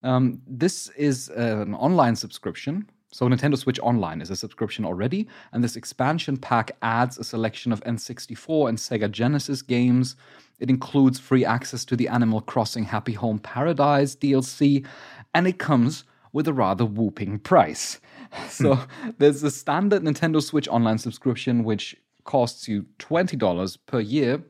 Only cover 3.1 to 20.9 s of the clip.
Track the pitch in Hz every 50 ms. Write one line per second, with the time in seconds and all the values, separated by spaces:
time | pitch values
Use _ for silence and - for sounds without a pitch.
3.1 | - - 127 123 131 127 135 151 143 131 - 131 123 - - 117 123 113 92 80
4.1 | 80 80 71 82 95 - - 107 - - 117 104 - - 110 82 87 90 101 123
5.1 | 139 196 220 - - - - - - 117 120 117 - 117 - - - - 127 135
6.1 | 156 170 - - 143 127 - - 127 117 110 - - _ - 113 113 117 123 123
7.1 | 127 - 110 - - 113 113 110 - - - 123 117 107 - - 120 110 - -
8.1 | 120 - - - 117 - - - 160 156 147 123 113 110 - - 127 107 104 101
9.1 | 101 104 117 123 147 143 - - 139 131 - - 123 120 123 127 123 127 131 127
10.1 | - _ - - - - - _ _ _ - 123 131 131 131 - - 143 135 131
11.1 | 131 - - - 131 131 120 - 113 123 - - - 123 - - 131 117 120 -
12.1 | 120 120 120 113 110 107 - - - 127 110 - - 120 107 101 - 107 - -
13.1 | 113 101 120 113 107 104 - - - 123 139 165 170 139 143 147 143 139 143 135
14.1 | - _ - 143 139 135 127 127 - - 147 143 143 139 139 - - - - -
15.1 | - - - _ - 165 175 185 180 - - - 151 123 117 - 135 - - _
16.1 | _ _ _ _ - 139 156 160 151 131 110 95 98 92 120 110 101 110 113 104
17.1 | - - 104 95 101 104 - - 185 170 104 78 78 - - - - - _ -
18.1 | - - - - - - - - - - - 143 135 127 - - - - 277 233
19.1 | 220 _ 143 147 143 143 151 147 131 - - - 143 165 196 151 208 196 160 156
20.1 | 143 - - 165 156 156 143 - - 151 139 - - 117 117 113